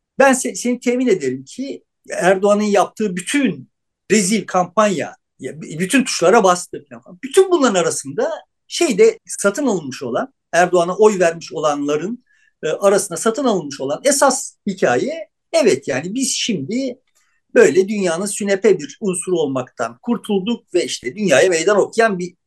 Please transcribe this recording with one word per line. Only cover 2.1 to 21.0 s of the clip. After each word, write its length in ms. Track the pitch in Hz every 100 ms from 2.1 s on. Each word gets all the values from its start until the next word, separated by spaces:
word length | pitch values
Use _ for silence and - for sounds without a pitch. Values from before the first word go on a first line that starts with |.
Erdoğan'ın 520 | - 175 190 202 208
yaptığı 540 | 208 196 170 - 214 180
bütün 540 | - 285 262 143 127 _ _ _ -
rezil 360 | 220 185 214 -
kampanya, 720 | 185 180 - 208 170 104 - _ -
ya 240 | 131 147
b-, 160 | - 160
bütün 260 | 185 277
tuşlara 400 | - - 170 233
bastı 400 | 190 180 - - -
falan. 280 | 117 - 180
Bütün 280 | 262 - 381
bunların 240 | 349 254
arasında 560 | 190 165 156 135 165 285 311 - _ -
şeyde 500 | - 339 190 220 214 -
satın 400 | - 202 208 277
alınmış 360 | 190 143 127
olan, 300 | 127 135 254 _ _
Erdoğan'a 440 | 165 180 180 170 180
oy 220 | 214 196
vermiş 340 | 170 165 -
olanların, 720 | 165 151 143 143 147 175 240 _ _ _ _
e, 60 | 156
arasında 480 | - 202 196 - 170
satın 280 | 226 226
alınmış 360 | 269 196 147 -
olan 200 | 135 147
esas 520 | 254 285 294 - - - -
hikaye, 600 | 180 160 123 214 320 311 _ _
evet 360 | 330 254 131 -
yani 260 | 135 165
biz 180 | 226 262
şimdi 640 | - - 185 135 233 269 247 _ _ _ _ _
böyle 340 | 170 175 175 190
dünyanın 380 | 214 185 165 202
sünepe 520 | - 202 196 220 190
bir 200 | 147 -
unsuru 380 | 202 160 - 175
olmaktan 600 | 147 135 - - 113 120
kurtulduk 720 | - 233 - 202 185 233 _
ve 100 | 175
işte 320 | 135 -